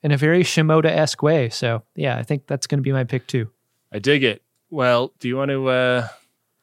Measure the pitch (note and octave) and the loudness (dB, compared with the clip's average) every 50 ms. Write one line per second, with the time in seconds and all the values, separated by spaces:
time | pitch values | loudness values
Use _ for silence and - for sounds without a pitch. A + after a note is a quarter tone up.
0 | - D3+ D3 C3+ C#3+ D3+ E3 F3+ F#3 - - E3 D#3 D#3 D#3 D#3+ D#3 D#3+ D#3+ D#3+ | -2 0 0 2 2 2 4 2 2 2 2 2 2 4 4 4 4 2 2 2
1 | D#3 D3 - - - D3 D#3+ D#3+ B2+ A#2 - - - A#2+ A#2 A2 - _ _ - | 0 0 -2 0 0 2 2 2 0 -2 -4 -4 -4 -2 -2 -4 -6 _ _ -6
2 | D3+ C#3 A#2+ A#2+ A#2+ - D3+ C#3 - - C#3 C3+ - - - C#3 C3+ C#3 C3+ C3+ | -4 -4 -4 -4 -4 -4 -4 -6 -4 -6 -8 -6 -6 -4 -4 -2 -2 0 -2 -2
3 | B2+ A#2+ - B2+ - - - B2+ A2+ A2 _ _ _ _ _ _ _ _ - G#2+ | -2 -2 -4 -6 -6 -4 -4 -4 -4 -6 _ _ _ _ _ _ _ _ -12 -4
4 | G2 C3+ D3 C#3+ C3+ A#2+ G#2 - _ _ _ _ _ _ - D3+ B2+ B2 B2 A#2+ | 0 2 2 2 2 0 -2 -2 _ _ _ _ _ _ -4 0 2 2 2 2
5 | B2 - - _ - B2 B2 C3 C#3 C#3 C#3 C3+ C3 C3 B2+ B2+ B2+ B2+ B2 B2 | 0 -2 -6 _ -6 -6 -4 -4 -2 -2 -2 -2 -2 0 0 0 2 0 0 0
6 | A#2+ A2+ - - _ _ _ _ _ _ _ _ | -2 -6 -10 -18 _ _ _ _ _ _ _ _